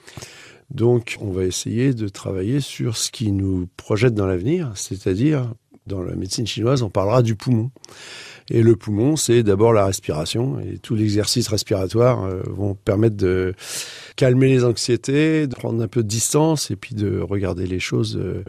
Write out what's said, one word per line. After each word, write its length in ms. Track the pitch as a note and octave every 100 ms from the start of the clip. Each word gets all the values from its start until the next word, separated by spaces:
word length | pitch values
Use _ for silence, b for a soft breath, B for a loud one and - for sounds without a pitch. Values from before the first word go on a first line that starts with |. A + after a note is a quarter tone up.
| B B B B B B _
Donc, 480 | G2 A#2 A#2+ A#2 -
on 100 | G#2
va 140 | F#2 F#2
essayer 480 | - G#2+ A2 C3+
de 160 | A#2 G2+
travailler 500 | - G#2 F#2+ G2+ C#3+
sur 380 | C3+ - B2+ A2
ce 120 | -
qui 220 | - G#2+
nous 380 | G2 G2 F#2 F2 -
projette 380 | - G#2 B2 G#2
dans 100 | F#2+
l'avenir, 460 | F2+ A2 F3+ C#3 G2
c'est-à-dire, 760 | - G2 G2+ F#2+ D3 D3 A#2+ A2+ _ _ -
dans 160 | F#2+
la 140 | F2+ F2+
médecine 320 | F#2 - A2
chinoise, 340 | A2+ A2+ C3+
on 80 | G#2
parlera 320 | G2 G2 B2+
du 140 | A2+ G#2+
poumon. 340 | C3 A2+ B2+ _ B B B B B B -
Et 120 | B2
le 140 | A2+ G#2+
poumon, 400 | G#2+ G#2 C3+ D#3
c'est 260 | - A#2+
d'abord 300 | G#2 G2 A2+
la 120 | A2 G2
respiration. 720 | F#2 - D2+ D#2 A2+ C3+ C#3+
Et 160 | G2 F#2+
tout 180 | - A2
l'exercice 540 | G#2+ G#2 G2 B2 -
respiratoire, 720 | G#2+ - G2 F#2+ A2 B2 A2+
euh, 180 | F#2+ F#2 -
vont 240 | F#2 G2+
permettre 440 | G2 - G2 A2+ G2+
de 360 | F#2 F#2 F#2 F#2+ B B B B B -
calmer 320 | C3 B2 C3+
les 160 | B2+
anxiétés, 840 | A#2+ G#2+ - A#2 - C#3+ D#3 D#3 C#3+
de 80 |
prendre 300 | B2 A#2 A2+
un 60 | A2+
peu 120 | B2
de 60 | G#2
distance 640 | A2+ - D3 D#3+ D3+ -
et 60 | -
puis 180 | - G#2+
de 240 | G2+ F#2+
regarder 480 | F2+ G2+ F#2 F2+ F2+
les 120 | F#2
choses, 360 | - B2 A2 G2+
euh, 260 | F#2 F2+